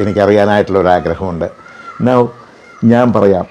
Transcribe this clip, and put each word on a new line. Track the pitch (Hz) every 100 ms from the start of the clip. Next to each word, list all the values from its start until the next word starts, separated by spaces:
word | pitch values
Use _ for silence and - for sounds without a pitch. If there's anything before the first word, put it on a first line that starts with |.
എനിക്കറിയാനായിട്ടുള്ള | 104 101 101 104 101 104 95 98
ഒരു | 90
ആഗ്രഹമുണ്ട്. | 90 82 82 95 85 85 - - - - - 113
Now, | 127 120 - - - - -
ഞാൻ | 117 120 123
പറയാം, | 110 101 92 -